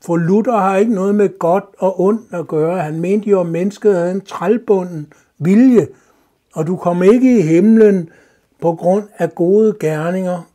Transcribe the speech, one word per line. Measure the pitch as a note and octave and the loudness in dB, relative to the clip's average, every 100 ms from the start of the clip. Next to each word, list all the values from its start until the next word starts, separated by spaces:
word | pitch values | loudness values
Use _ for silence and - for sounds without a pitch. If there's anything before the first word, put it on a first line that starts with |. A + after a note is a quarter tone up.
For | - E3+ | -4 -2
Luther | E3+ G3+ A#3+ A3+ | 0 0 0 0
har | F#3+ F#3+ | 0 0
ikke | A3+ | -2
noget | G3+ G3 G#3 | -2 -2 0
med | G3 - | -2 -2
godt | E3 F#3+ G3+ _ | -2 -2 -4 _
og | F#3 F#3 | -4 0
ondt | F#3 A3 - | -2 -2 -6
at | F3 D#3 | -12 -6
gøre. | D#3+ D#3 F#3 | -4 -2 -4
Han | D3+ D#3+ | -6 -6
mente | F3 G#3 G#3 | -4 -4 0
jo, | G3 | -2
at | E3+ | -2
mennesket | E3 G3 G3+ G#3+ F3+ | -4 -4 -2 0 0
havde | F3 | -2
en | F#3+ | -6
trælbunden | F#3+ - F3 A#3 - G3 F3+ E3 D3 _ _ _ | -10 -8 -2 -2 0 -2 -2 -10 -14 _ _ _
vilje, | D3+ G#3 C4 A#3 C#3 - _ _ _ _ _ | 0 4 6 4 0 -8 _ _ _ _ _
og | - D#3+ | -8 -6
du | F3+ | -4
kom | F3 F3 | -4 2
ikke | F#3 A#3+ B3+ A#3+ | 4 4 4 2
i | |
himlen | D#3 E3 G#3 A3+ G#3+ G3 D#3+ _ _ _ _ _ | 4 4 4 6 4 2 -4 _ _ _ _ _
på | E3 E3 | -6 -2
grund | E3+ G3 G3+ - | -2 -2 -4 -6
af | E3+ - | -6 -2
gode | F3 G3+ A3 G#3 | 0 2 2 0
gerninger, | D#3 D#3 E3 F#3 F#3 F3 D#3+ | -4 -4 -4 -4 -6 -8 -12